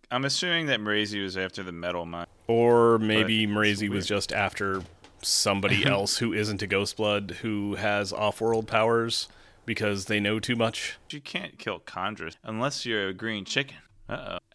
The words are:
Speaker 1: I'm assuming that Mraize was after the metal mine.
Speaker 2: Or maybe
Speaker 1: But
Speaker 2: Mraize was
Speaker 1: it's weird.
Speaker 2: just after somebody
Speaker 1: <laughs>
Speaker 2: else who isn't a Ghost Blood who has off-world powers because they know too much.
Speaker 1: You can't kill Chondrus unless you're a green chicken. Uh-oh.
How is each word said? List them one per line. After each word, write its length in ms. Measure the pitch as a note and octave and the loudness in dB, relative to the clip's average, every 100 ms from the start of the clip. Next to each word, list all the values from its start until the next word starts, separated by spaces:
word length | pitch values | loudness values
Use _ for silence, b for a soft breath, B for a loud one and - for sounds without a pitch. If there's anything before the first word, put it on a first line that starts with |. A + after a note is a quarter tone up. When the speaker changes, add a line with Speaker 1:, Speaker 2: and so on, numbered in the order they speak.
| - | -6
Speaker 1:
I'm 140 | B2 C3+ | -4 -2
assuming 420 | C3+ F3+ E3+ D#3 | -2 0 0 0
that 120 | A#2+ | 0
Mraize 420 | G#2+ G#2 G#2 G#2 | 2 0 0 -2
was 160 | G2 F#2 | -4 -4
after 260 | F#2 - | -6 -6
the 80 | F#2 | -10
metal 320 | E2+ F2 F2 E2+ | -6 -4 -4 -6
mine. 220 | E2+ F2 - - | -10 -12 -10 0
Speaker 2:
Or 500 | A#2 A#2+ A#2+ A#2 A2+ | 4 6 8 8 6
maybe 480 | A2 A2 A2 A2 G#2+ | 4 4 4 4 2
Speaker 1:
But 60 | G#2 | 4
Speaker 2:
Mraize 160 | G#2 | 4
was 100 | G2+ | 2
Speaker 1:
it's 80 | G#2 | 0
weird. 160 | G2 F#2 | -2 0
Speaker 2:
just 260 | G2+ - | -2 -2
after 500 | - G2 - G2 F#2+ E2+ - - - | -2 -2 -2 -2 -2 -6 -16 -20 -8
somebody 640 | - - A2 G2 G2 G2+ - | -2 0 2 2 2 2 2
Speaker 1:
<laughs> 0 | |
Speaker 2:
else 320 | G2+ G2+ - | 2 0 0
who 160 | A#2+ | 0
isn't 280 | G2 G#2+ G2+ | 0 -2 -2
a 60 | G2+ | 0
Ghost 300 | G2 G2+ - | 0 0 -2
Blood 400 | G#2+ G#2 G2+ - | 0 0 -2 -6
who 340 | A2+ G#2 G2+ G2 | -4 -2 -2 -2
has 360 | G#2 G#2 G2+ | 0 0 -2
off-world 540 | G2 G#2+ - A2+ A2+ A2 | 0 -2 0 0 0 2
powers 600 | A2+ A2+ A#2 A#2 A#2 - b b b - | 2 4 4 2 -2 -6 b b b -6
because 400 | A2 G#2+ G2+ G2 | -2 0 -2 0
they 140 | G#2+ | 0
know 200 | G2+ A2 | 2 0
too 160 | G#2+ A#2 | 0 0
much. 420 | A2+ - - - - | 0 0 -8 -10 -14
Speaker 1:
You 80 | D3 | -16
can't 360 | - F3 F#3+ - | -10 -8 -10 -10
kill 200 | - F2 | -8 -8
Chondrus 540 | - F#2 F#2+ G#2+ D#2+ - | -10 -6 -6 -6 -10 -12
unless 420 | - A2 C3 C#3 B2 | -10 -4 -4 -4 -4
you're 240 | A2 F#2+ | -2 -2
a 40 | |
green 320 | F#2 A2 G#2+ F#2+ | -4 -6 -6 -4
chicken. 320 | C3+ C#3 - - _ - | -4 -4 -8 -20 _ -10
Uh-oh. 280 | - - F2 _ | -10 -8 -12 _